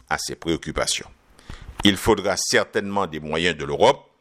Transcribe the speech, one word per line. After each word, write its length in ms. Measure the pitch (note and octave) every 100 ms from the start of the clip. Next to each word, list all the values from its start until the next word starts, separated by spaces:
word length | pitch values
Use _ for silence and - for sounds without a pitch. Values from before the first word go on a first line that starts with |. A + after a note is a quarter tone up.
| _
à 100 | D#2+
ces 160 | -
préoccupations. 760 | - E2 D#2+ - C#2+ B1 - - - _ - - - - -
Il 120 | G2+ G2
faudra 400 | - G2+ G2 F#2
certainement 680 | - A#2+ G2+ A2+ G2+ G2 F#2
des 140 | D#2
moyens 360 | D2+ D#2 F2 D#2
de 80 |
l'Europe, 460 | C#2+ C#2+ G#2+ - - _